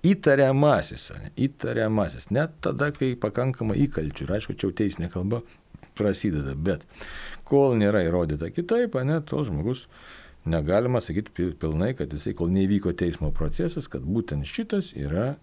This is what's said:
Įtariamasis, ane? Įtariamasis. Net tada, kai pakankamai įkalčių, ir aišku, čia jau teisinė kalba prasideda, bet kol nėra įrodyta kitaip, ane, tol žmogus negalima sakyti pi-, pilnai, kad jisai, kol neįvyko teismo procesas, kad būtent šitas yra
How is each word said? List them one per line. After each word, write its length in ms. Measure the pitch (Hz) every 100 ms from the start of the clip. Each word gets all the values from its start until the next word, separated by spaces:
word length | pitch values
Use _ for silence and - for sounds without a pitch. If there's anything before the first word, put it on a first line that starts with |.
Įtariamasis, 1000 | 170 196 151 139 135 135 147 113 - - - -
ane? 160 | - -
Įtariamasis. 880 | 135 - 120 117 110 110 87 62 - 113
Net 220 | 160 - -
tada, 240 | - 147
kai 220 | 143 135 120
pakankamai 600 | 107 120 131 127 110 101 143
įkalčių, 400 | - 78 - -
ir 80 | 101
aišku, 220 | - 101
čia 100 | 98
jau 60 | 87
teisinė 320 | 104 92 85
kalba 260 | 90 95 117 - - _ - - -
prasideda, 640 | 104 92 107 76 67 69
bet 240 | 82 78 - - - - - - -
kol 300 | 139 139 117
nėra 240 | 101 104
įrodyta 480 | 82 90 82 73 82
kitaip, 460 | 127 175 226 240 131
ane, 220 | 131 160
tol 220 | 151 143 135
žmogus 380 | 73 95 127 - - - - - -
negalima 560 | 80 82 73 98 123 123
sakyti 320 | - 82 -
pi-, 220 | - 90 90
pilnai, 380 | 80 78 104 131
kad 160 | 73
jisai, 240 | 76 - -
kol 160 | 85
neįvyko 400 | 98 95 101 87 85
teismo 320 | 90 87 78
procesas, 560 | - 78 - 170 160 -
kad 160 | 67
būtent 400 | 67 110 113 73 69
šitas 420 | - 226 202 - -
yra 380 | 71 85 113 -